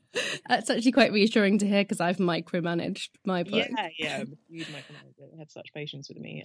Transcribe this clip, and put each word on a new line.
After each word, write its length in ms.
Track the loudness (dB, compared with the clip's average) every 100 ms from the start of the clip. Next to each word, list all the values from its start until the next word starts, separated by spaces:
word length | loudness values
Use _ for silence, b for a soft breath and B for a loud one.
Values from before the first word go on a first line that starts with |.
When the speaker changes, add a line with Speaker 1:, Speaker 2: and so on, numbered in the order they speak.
| _
Speaker 1:
it. 280 | -6 -6 -8
Speaker 2:
<laughs> 60 | -2
That's 200 | 0 0
actually 220 | 2 4
quite 220 | 6 6
reassuring 440 | 6 4 6 4 4
to 80 | 4
hear, 180 | 2 2
'cause 160 | 0
I've 160 | -2 2
micromanaged 920 | 0 0 -2 -4 -2 -2 -4 -6 -10 _ -4
my 180 | -2
book. 100 | -2 -2 -2
Speaker 1:
Yeah, 180 | -4 -6 -6
yeah, 200 | -4 -4
I'm 160 | -8
a 180 | -14 _
huge 140 | -14 -12
micromanager. 640 | -12 -16 -20 -20 _ -20
They 60 | -20
had 100 | -18
such 240 | -18 -16
patience 360 | -12 -12 -12 -16
with 80 | -16
me. 260 | -14 -14